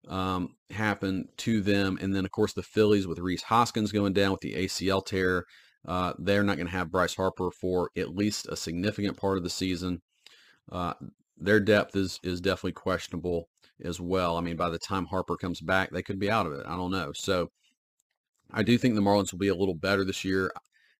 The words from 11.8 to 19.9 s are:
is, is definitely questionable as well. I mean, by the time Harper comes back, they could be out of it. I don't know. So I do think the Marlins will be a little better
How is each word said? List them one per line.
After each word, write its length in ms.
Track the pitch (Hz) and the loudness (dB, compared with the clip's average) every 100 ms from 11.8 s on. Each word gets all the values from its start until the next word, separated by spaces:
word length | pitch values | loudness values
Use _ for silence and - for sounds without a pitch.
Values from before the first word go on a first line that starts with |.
| - 98 | 4 0
is, 240 | 95 - | -2 -4
is 180 | 87 90 | -6 -2
definitely 320 | 92 92 95 | -2 -2 -4
questionable 760 | - - 90 - 87 87 85 82 _ _ _ | -6 -2 -4 -4 -6 -4 -4 -4 _ _ _
as 160 | - 87 | -10 -8
well. 380 | 87 92 87 85 | -2 0 2 0
I 40 | |
mean, 160 | 85 82 | -2 -2
by 120 | 87 | -2
the 80 | 82 | -4
time 280 | - 98 85 | -4 -4 -2
Harper 320 | 92 90 85 | -4 -2 -4
comes 240 | 92 87 | -4 -4
back, 300 | 80 95 95 | 0 0 0
they 120 | 90 | -4
could 160 | - 98 | -6 -4
be 100 | 98 | 0
out 160 | 110 87 | 0 0
of 80 | |
it. 120 | 69 - | -4 -6
I 80 | 87 | -6
don't 160 | 90 | -2
know. 220 | 95 73 73 | -2 -4 -4
So 320 | - 92 82 _ _ _ _ _ _ _ _ _ _ | -2 0 0 _ _ _ _ _ _ _ _ _ _
I 120 | 107 | 0
do 140 | 104 120 | 4 4
think 160 | 127 | 4
the 80 | 107 | 4
Marlins 300 | 101 101 95 | 6 4 2
will 80 | 90 | 0
be 80 | 98 | 0
a 80 | 90 | 2
little 180 | 98 | 0
better 320 | 85 95 | 0 2